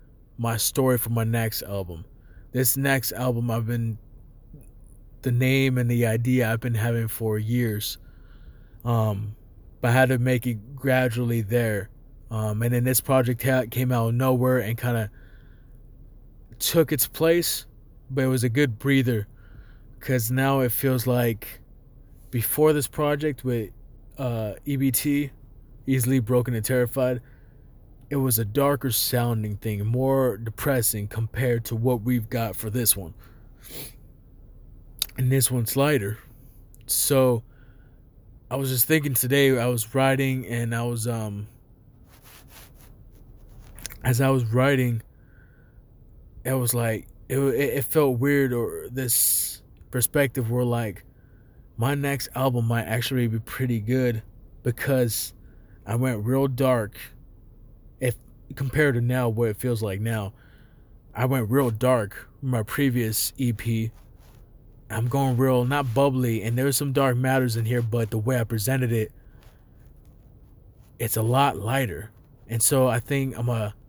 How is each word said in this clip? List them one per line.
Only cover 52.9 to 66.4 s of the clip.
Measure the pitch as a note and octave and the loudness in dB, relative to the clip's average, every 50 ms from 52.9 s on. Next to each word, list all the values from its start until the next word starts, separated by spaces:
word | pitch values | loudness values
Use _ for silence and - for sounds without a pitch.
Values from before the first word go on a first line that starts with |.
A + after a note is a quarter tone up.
| A2 A#2 A#2 - C3+ B2+ A#2+ | -2 -2 -2 0 0 0 0
be | A2+ A2 A2 | 0 0 -4
pretty | - - - - C3 B2 A#2+ A2 | -6 -8 -6 -4 -2 -2 -2 -2
good | G2+ A2+ B2+ C3 B2+ B2 A2+ A2+ - - - - - - - - - | -2 0 0 2 2 0 0 -2 -6 -12 -20 -20 -20 -20 -14 -8 -4
because | B2+ A#2 - - C3+ C3+ B2+ B2 A#2 - - - - - - - - - - - - - - - | -4 -4 -2 -2 0 2 2 2 0 0 -4 -8 -10 -12 -18 -20 -20 -20 -20 -20 -20 -20 -16 -8
I | G2+ A2 | -4 -2
went | A#2 C3 C3 A#2+ G#2+ G#2 | 0 0 0 -2 -2 0
real | A#2+ C3 C3+ C#3 | 0 2 2 2
dark. | C3+ B2+ A#2+ C3+ - B2+ A#2 G#2+ G2 - - - - - - - - - - - - - - - - - - - - - - | 2 0 2 2 2 2 2 0 -4 -8 -14 -18 -18 -20 -20 -20 -20 -20 -20 -20 -20 -20 -20 -20 -20 -20 -20 -20 -20 -10 -4
If | C3 B2 - - - - - - - - C3 | -2 -2 -2 -2 -8 -20 -20 -20 -18 -14 -8
compared | - C#3 C3 - D3+ D3+ C#3+ A#2+ | -6 -6 -2 0 2 2 4 4
to | A#2+ | 2
now, | A#2+ A#2+ B2+ B2+ B2+ A#2 | 0 0 0 0 0 0
what | G#2+ A2+ A#2 A2 | 0 0 0 -2
it | G#2+ | -2
feels | - - B2+ A#2+ G#2 A2 | -2 -2 -2 -2 -2 -2
like | G2+ F#2+ G2 | -4 -4 -4
now, | A2 A2+ A2+ A2 G2+ F#2+ - - - - - - - - - - - - - - - - - | -4 -2 -2 -4 -4 -6 -8 -14 -20 -20 -20 -20 -20 -20 -20 -20 -20 -20 -20 -20 -20 -12 -6
I | G#2+ B2 | -2 0
went | B2+ C3 C3 A2 G2+ | 0 0 0 0 2
real | B2 C#3 C3+ A#2+ | 2 2 2 2
dark | G#2+ G#2+ B2+ B2+ B2+ A#2 G#2 G2+ - - - - - - | 0 0 2 4 4 4 2 -2 -6 -12 -18 -20 -16 -8
with | C#3 C3 | -4 -2
my | B2 A#2 G2+ | -2 -2 -2
previous | - - - C#3+ C3+ A#2+ B2 A2+ A2 A2 - - - - - | -2 0 0 2 2 2 2 0 0 -2 -2 -4 -4 -4 -2
E | C3 A#2+ A2+ | -2 -2 -2
P. | - - A#2 A2+ A2 A2+ A2+ - - - - - - - - - - - - - - - - - - - - | -2 -2 -2 -2 0 -2 -4 -6 -10 -20 -20 -20 -20 -20 -20 -20 -20 -20 -20 -20 -20 -20 -20 -20 -20 -14 -8
I'm | - A2 A#2 B2 | -4 -4 -2 0
going | B2+ C#3 C#3 C3 B2 | 0 0 2 2 2
real, | A#2 C3 C3 B2+ B2 B2 | 2 4 4 4 4 2
not | B2+ C#3+ D3 C#3 B2 A2 | 2 0 0 0 0 2
bubbly, | C#3 C#3 C#3+ C3 B2+ B2+ A#2 A2+ A2 | 2 2 4 4 2 0 0 0 -2